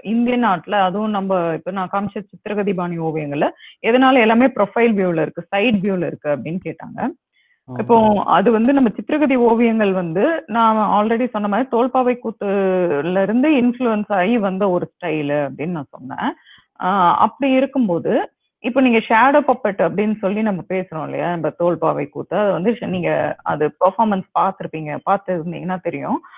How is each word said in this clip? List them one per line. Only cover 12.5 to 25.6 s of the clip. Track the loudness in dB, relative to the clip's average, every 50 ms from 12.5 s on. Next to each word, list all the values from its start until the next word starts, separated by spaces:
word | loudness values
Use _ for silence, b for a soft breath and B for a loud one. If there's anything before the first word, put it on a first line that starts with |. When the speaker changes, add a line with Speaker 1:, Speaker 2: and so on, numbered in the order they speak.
| 0 0 0 2 2 2 0 0 0 -2 -2 0 0 0 0
Speaker 1:
இருந்து | 2 2 2 2 2
influence | 2 2 2 2 0 0 -2 -2 -2 -2 -2 -2 0
ஆகி | 0 2 2 2 0
வந்த | 0 0 -2 0 0 0
ஒரு | 0 0 -2 -4 _
style | _ -6 -4 -4 -2 -2 -2 -2 -2
அப்படின்னு | -2 -4 -6 -6 -6 -6 -6
நான் | -6 -8 -10 -14 -16
சொன்னேன். | -14 -12 -8 -6 -6 -6 -6 b b b b b b b b -6
ஆ, | -2 0 2 4 4 4 4
அப்படி | 2 0 -2 -4 -4 -2 0 2
இருக்கும்போது | 2 0 0 0 -2 0 0 0 -2 -2 -2 -2 -2 -2 -4 _ _ _ _ _ _
இப்போ | -8 -4 0 2
நீங்க | 2 4 4 2
shadow | 2 2 4 4 4 6 4 4
puppet | 4 2 0 0 0 -2 0 0 0
அப்படின்னு | 0 0 0 -2 -2 -2 -2
சொல்லி | -2 -4 -2 -2 -2
நம்ம | -2 -2 -4 -6 -6
பேசுறோம் | -6 -6 -6 -6 -8 -8 -8
இல்லையா, | -6 -6 -4 -4 -4
நம்ம | -4 -2 -4 -4
தோல்பாவை | -2 0 0 0 0 0 0 0 0 -2 -4 -6
கூத்து, | -8 -10 -8 -4 -2
அது | 0 0 0 0
வந்து | 0 0 -2
ஷ-, | -2 -2 -4
நீங்க | -6 -4 -4 -2 -2 0 0 -2 -2 -6 -6 -6
அது | -4 -2 -2 -2 -2 -2 0
performance | 0 0 2 2 2 0 0 -2 -4 -4 -2 -2
பார்த்திருப்பீங்க, | -2 -2 -2 -6 -10 -12 -10 -10 -8 -8 -8 -6 -4 -2
பார்த்திருந்தீங்கன்னா | -2 -2 -2 -4 -6 -4 -6 -6 -8 -8